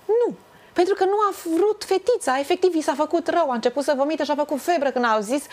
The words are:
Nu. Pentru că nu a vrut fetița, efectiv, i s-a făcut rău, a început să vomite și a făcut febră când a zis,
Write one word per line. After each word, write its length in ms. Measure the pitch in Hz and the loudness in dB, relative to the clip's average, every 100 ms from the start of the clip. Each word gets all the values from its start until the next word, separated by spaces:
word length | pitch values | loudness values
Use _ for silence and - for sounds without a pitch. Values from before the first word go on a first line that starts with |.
| - | -2
Nu. 300 | 440 466 208 - - - | 2 2 -2 -12 -20 -10
Pentru 200 | - 359 | -2 0
că 120 | 403 370 | 2 2
nu 120 | 403 415 | 2 0
a 40 | 370 339 330 | -2 -4 0
vrut 280 | 415 415 | 2 0
fetița, 560 | - 381 381 480 - 262 | -2 -2 0 0 0 -2
efectiv, 360 | 277 359 370 330 | 0 2 2 0
i 60 | |
s-a 120 | 302 277 | -2 -2
făcut 300 | 302 339 - | 0 0 0
rău, 220 | 330 311 | 0 2
a 40 | |
început 300 | 240 240 240 | 0 -2 -2
să 100 | 285 277 | 0 0
vomite 260 | 277 320 | 0 0
și 80 | 285 | -2
a 40 | 285 | -2
făcut 260 | 294 294 | -2 -4
febră 280 | - 349 277 | 0 0 0
când 160 | 247 240 | 0 2
a 140 | 220 | 0
zis, 240 | 208 277 - | 0 -4 -4